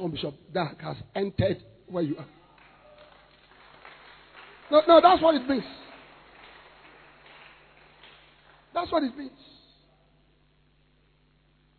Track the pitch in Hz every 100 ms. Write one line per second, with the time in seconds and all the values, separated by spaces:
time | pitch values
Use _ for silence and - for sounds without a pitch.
0 | 180 139 151 - - 180 156 - 156 131
1 | - 196 202 - 185 - - - - 180
2 | 151 - - - - - - - - -
3 | - - - - - - - - - -
4 | - - - - - - - 302 311 330
5 | 349 359 320 294 247 262 - - - -
6 | - - - - - - - - - -
7 | - - - - - - - - - -
8 | - - - - - - _ 339 349 330
9 | 269 277 269 - - - - _ _ _
10 | _ _ _ _ _ _ _ _ _ _
11 | _ _ _ _ _ _ _